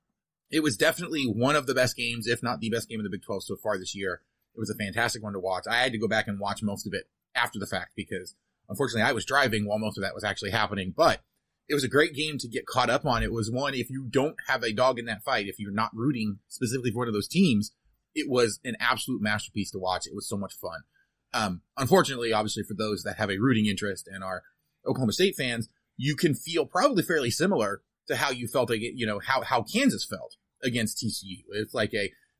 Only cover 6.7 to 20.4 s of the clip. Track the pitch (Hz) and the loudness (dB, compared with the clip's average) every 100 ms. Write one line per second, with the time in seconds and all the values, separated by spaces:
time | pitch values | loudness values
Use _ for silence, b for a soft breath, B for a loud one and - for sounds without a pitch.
6.7 | 101 101 95 - _ _ 123 120 104 101 | -4 -6 -8 -10 _ _ -2 -2 -4 -6
7.7 | 95 87 - 92 95 90 - _ _ - | -6 -6 -10 -8 -8 -10 -18 _ _ -8
8.7 | 101 131 113 120 117 - 143 131 107 104 | -4 -2 2 2 2 0 2 4 2 0
9.7 | 107 110 104 95 - 101 98 101 110 101 | -2 -2 -4 -6 -4 -4 -4 -2 0 0
10.7 | 98 92 - 160 101 _ _ _ _ - | -2 -2 4 4 4 _ _ _ _ -2
11.7 | 143 127 139 160 139 156 143 123 117 - | -2 2 4 4 0 -6 -6 -8 -8 -2
12.7 | 127 120 131 143 117 110 113 107 123 139 | 0 2 2 2 0 0 0 -2 -2 -2
13.7 | 135 113 131 127 131 147 - - 131 120 | -2 -4 -6 0 2 2 0 -2 0 0
14.7 | 107 127 120 117 101 - 120 98 - 101 | 4 4 2 -2 -6 0 0 0 -6 -4
15.7 | 101 113 110 131 123 107 98 - - 117 | 0 0 0 0 0 -2 -4 -10 -4 -2
16.7 | 131 120 110 120 104 - 170 185 104 107 | 0 -2 -2 0 -2 2 4 6 6 2
17.7 | _ _ _ _ 156 139 123 117 - 127 | _ _ _ _ -6 0 4 4 2 -6
18.7 | - 120 120 - 123 107 107 - 104 95 | 0 2 2 -2 -2 0 -2 -2 -4 -4
19.7 | 98 90 90 - 101 - 101 | -4 -2 -2 -4 -10 -6 -6